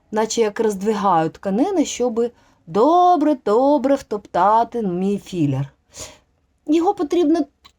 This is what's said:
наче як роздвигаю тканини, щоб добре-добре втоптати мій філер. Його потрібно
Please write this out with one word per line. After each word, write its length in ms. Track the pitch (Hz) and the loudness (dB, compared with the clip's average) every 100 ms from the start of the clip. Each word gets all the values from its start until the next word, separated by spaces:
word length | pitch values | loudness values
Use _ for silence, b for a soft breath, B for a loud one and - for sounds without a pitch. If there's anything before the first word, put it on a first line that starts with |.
| _ | _
наче 300 | 214 220 233 | -4 -2 0
як 200 | 214 202 | -2 0
роздвигаю 720 | 220 196 202 208 196 170 160 | -2 -2 -4 -2 2 2 0
тканини, 540 | - 202 196 339 370 | -4 -4 -2 0 0
щоб 480 | 269 - 247 226 233 b b b - | -2 -4 -4 -2 -4 b b b -6
добре-добре 1300 | 175 262 349 359 349 294 285 - 214 269 294 254 | 0 4 4 4 4 2 0 0 2 2 2 2
втоптати 880 | 277 - 208 - 175 190 220 233 240 | -2 -4 -10 -6 0 2 2 0 -2
мій 360 | 208 175 190 202 | -4 -2 -2 -4
філер. 500 | - 180 143 131 139 _ _ B B B B _ _ _ - | -6 -4 -2 -2 -6 _ _ B B B B _ _ _ -2
Його 280 | 320 339 | 0 0
потрібно 460 | 403 311 349 302 330 285 _ _ | -2 -2 0 2 0 -2 _ _